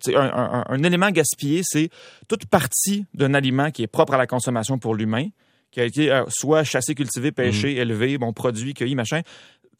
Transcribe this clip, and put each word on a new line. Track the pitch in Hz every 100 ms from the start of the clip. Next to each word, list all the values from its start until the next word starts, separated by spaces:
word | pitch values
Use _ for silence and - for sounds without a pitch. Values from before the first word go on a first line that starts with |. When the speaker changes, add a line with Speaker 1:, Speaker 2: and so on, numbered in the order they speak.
Speaker 1:
c'est | - 170
un, |
un, | 135 - 120 123
un, | -
un | 135
élément | 170 175 196
gaspillé, | 165 147 - 143 165
c'est | 180 151 165 - - - -
toute | 220 -
partie | 185 - - 185 202 196
d'un | - 139
aliment | 139 131 131 147
qui | 143
est | 110
propre | - 151
à | 135
la | 123
consommation | 127 131 120 113 131
pour | 113 110
l'humain, | 110 110 185 - _ _ _
qui | -
a |
été, | 120 139 151
euh, | 135 -
soit | - 131 156
chassé, | 147 127 127 143
cultivé, | 131 - 139
pêché, | - 123 104 131
Speaker 2:
Mhm. | 131
Speaker 1:
élevé, | 117 107 127 143
bon, | 117
produit, | 107 127 110 127
cueilli, | 139 123 139
machin, | 113 151 165 - - _ _ _